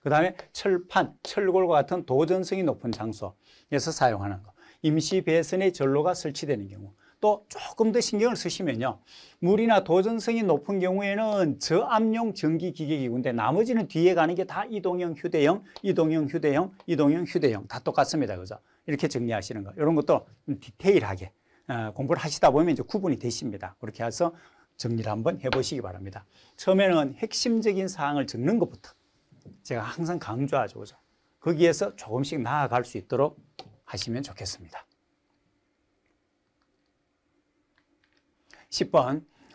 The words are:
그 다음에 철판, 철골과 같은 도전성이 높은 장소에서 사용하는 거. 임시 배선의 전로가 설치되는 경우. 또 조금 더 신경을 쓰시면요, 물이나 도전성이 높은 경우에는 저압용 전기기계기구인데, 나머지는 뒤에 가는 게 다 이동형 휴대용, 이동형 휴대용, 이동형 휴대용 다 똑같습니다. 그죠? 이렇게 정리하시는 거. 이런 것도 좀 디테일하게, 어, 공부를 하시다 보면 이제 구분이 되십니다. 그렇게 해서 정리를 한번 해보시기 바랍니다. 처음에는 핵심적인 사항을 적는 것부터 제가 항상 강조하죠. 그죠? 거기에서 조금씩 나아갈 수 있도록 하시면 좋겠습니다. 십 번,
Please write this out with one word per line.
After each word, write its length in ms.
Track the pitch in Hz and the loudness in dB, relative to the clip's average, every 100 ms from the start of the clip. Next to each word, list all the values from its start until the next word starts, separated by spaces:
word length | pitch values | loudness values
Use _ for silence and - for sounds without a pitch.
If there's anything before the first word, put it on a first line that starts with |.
그 60 | 143 | 0
다음에 260 | 151 180 185 - | 2 2 -2 -14
철판, 640 | - 202 180 - 196 - - | -6 0 0 0 0 0 -6
철골과 500 | - - 190 185 180 | -8 -2 2 4 6
같은 320 | 151 139 180 160 | 4 2 -2 0
도전성이 580 | 131 165 185 175 190 | 2 4 2 0 0
높은 280 | 170 110 123 | 0 -2 -4
장소에서 1000 | 110 110 104 95 - _ _ _ 143 160 | -6 -6 -8 -12 -14 _ _ _ -2 -2
사용하는 520 | 151 131 104 98 95 | 2 2 2 -4 -6
거. 80 | - _ - _ | -12 _ -20 _
임시 380 | 156 156 151 190 | 0 2 2 0
배선의 520 | 165 160 156 185 190 | 2 2 2 0 0
전로가 400 | 180 135 143 160 | 2 2 2 2
설치되는 540 | 175 156 139 143 117 98 | -2 -6 -8 -4 -4 -4
경우. 220 | 98 101 - _ _ | -14 -18 -20 _ _
또 260 | 214 208 - | 0 0 -4
조금 420 | - - - 226 | -14 -14 0 2
더 100 | 214 | 2
신경을 340 | - 208 233 185 | 0 0 0 0
쓰시면요, 640 | - - 175 113 127 - _ - - _ | -6 -4 -4 -2 -4 -6 _ -20 -20 _
물이나 460 | 175 208 233 208 | 2 4 6 4
도전성이 580 | 190 175 202 226 220 233 | 4 2 2 -2 -2 0
높은 380 | 202 147 - 196 | 2 2 0 0
경우에는 800 | 185 190 202 202 220 208 165 123 | 0 0 -2 -2 0 0 0 -2
저압용 760 | - 170 254 220 220 226 226 | 0 0 2 2 2 0 -2
전기기계기구인데, 960 | - 156 160 175 - 151 151 127 120 127 | -2 0 0 -2 -6 -4 -2 -2 -2 -2
나머지는 560 | 117 110 170 233 226 175 | 0 0 2 2 0 0
뒤에 280 | 165 175 170 | 2 4 4
가는 180 | 160 | 2
게 120 | 180 185 | 0 -4
다 200 | 180 233 | -6 -6
이동형 480 | 214 180 180 175 | -4 -2 -2 -4
휴대용, 500 | 160 170 165 143 202 - - | -6 -2 2 4 2 -4 -6
이동형 420 | 196 175 160 160 139 | -2 2 2 2 0
휴대용, 460 | 165 151 139 185 - - | 0 0 2 0 -6 -4
이동형 380 | 156 143 165 175 | 2 4 4 0
휴대용 420 | 170 143 107 - | 0 0 0 -6
다 100 | - | -6
똑같습니다. 600 | - - 135 160 117 92 | -2 0 0 0 -2 -6
그죠? 200 | 95 104 _ _ - | -10 -16 _ _ -6
이렇게 200 | 143 151 | -2 -2
정리하시는 560 | 123 120 107 - 113 | -2 -2 -2 -4 -10
거. 80 | 98 95 | -10 -2
이런 160 | 151 | 2
것도 320 | 156 147 143 - - - | 2 4 2 0 -14 -10
좀 120 | 139 | -10
디테일하게, 720 | - - 190 190 104 95 92 _ _ _ - | -10 -2 4 4 2 -6 -10 _ _ _ -8
어, 240 | 120 110 | -6 -6
공부를 260 | 104 135 135 | -6 -2 -2
하시다 260 | 156 - 160 | -2 4 4
보면 220 | 139 170 | 6 4
이제 100 | 143 | 0
구분이 380 | - 214 185 170 | -2 -4 -2 -2
되십니다. 560 | 123 117 113 98 95 - | -4 -6 -8 -10 -12 -12
그렇게 240 | 107 - | -14 -6
해서 300 | 117 - 170 165 - _ _ - | -6 -2 -2 -2 -16 _ _ -10
정리를 320 | 117 113 107 | -4 -4 -2
한번 280 | 107 131 180 | -2 -2 -4
해보시기 400 | 131 131 120 139 | -2 -2 -2 -6
바랍니다. 440 | 98 95 95 98 - _ _ - | -8 -12 -14 -16 -20 _ _ -4
처음에는 560 | - 190 196 165 139 | 2 4 6 4 2
핵심적인 760 | - 220 - 247 226 220 190 190 | -4 -6 -2 0 2 2 0 -4
사항을 380 | 190 143 147 131 | -4 -2 -2 -2
적는 320 | 117 139 226 | -2 0 2
것부터 360 | - - - _ _ _ _ _ - - | 0 -4 -20 _ _ _ _ _ -20 -20
제가 220 | - 120 | -8 -6
항상 340 | 107 - 165 175 | -6 -6 -6 -6
강조하죠. 640 | - 117 139 139 104 107 | -6 -6 -2 -2 -2 -8
그죠? 160 | 104 - _ _ _ _ | -18 -20 _ _ _ _
거기에서 560 | 160 156 170 151 113 - | -4 4 4 4 -2 -6
조금씩 460 | - 120 139 156 | -8 -4 -4 -4
나아갈 420 | 117 147 131 123 | -2 0 2 0
수 140 | 120 101 | -2 -8
있도록 420 | - 123 147 - _ - - _ - | -4 0 0 -2 _ -20 -20 _ -12
하시면 380 | 98 - 117 | -10 -6 -6
좋겠습니다. 640 | 143 90 98 - 85 - - _ _ _ _ _ _ _ _ _ _ _ _ _ _ _ _ _ _ _ _ _ _ _ _ _ _ _ _ _ _ _ _ _ _ _ _ - _ | -8 -12 -12 -12 -16 -20 -20 _ _ _ _ _ _ _ _ _ _ _ _ _ _ _ _ _ _ _ _ _ _ _ _ _ _ _ _ _ _ _ _ _ _ _ _ -20 _
십 160 | - 147 | -4 2
번, 360 | 160 127 151 - _ _ | 4 4 -2 -6 _ _